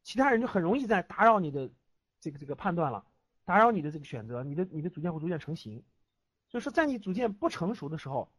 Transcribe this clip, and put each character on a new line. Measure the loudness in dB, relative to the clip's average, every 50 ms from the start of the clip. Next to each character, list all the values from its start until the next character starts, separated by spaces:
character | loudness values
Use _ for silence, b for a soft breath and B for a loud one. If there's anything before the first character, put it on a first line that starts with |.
其 | _ -4 0
他 | 2 4 4
人 | 4 4
就 | 2
很 | 2 0 2 2
容 | 4 2
易 | 2 2
在 | 2 0 0 0
打 | _ 0 6 6
扰 | 6 6 6
你 | 2 -2
的 | -4 -6 -6 -8 -12 _ _ _ _ _ _ _ _ _
这 | -10 -10
个， | -10 -10
这 | -10
个 | -10 -10
判 | -4 -2 -2 0
断 | 0 0 0
了， | -2 -6 -10 _ _ _ _ _ _ _ _
打 | 2 6 6
扰 | 6 6
你 | 6 2
的 | -2 -2
这 | -6 -8
个 | -12
选 | -10 -10 -10 -8
择， | -6 -6 -6 -6
你 | -4 -2
的， | -2 -2 -2
你 | -4 -6
的 | -6 -6
主 | -6 -4
见 | -4 -4 -2
会 | -2
逐 | -4
渐 | -4 -4
成 | -4 -4 -8 -10
型。 | -8 -10 -14 -14 -14 -16 _ _ _ _ _ _ _ _ _ _ _ _ _
所 | -8
以 | -6 -6
说 | 0
在 | 2 2 2
你 | 2 0
主 | -2 -4 -4 -2
见 | 0 0 -2 -2
不 | -2 -2
成 | -2 -2 0 -4 -4 -4
熟 | -4 -6 -8
的 | -8
时 | -8 -8 -4
候 | -4 -4 -4 _ _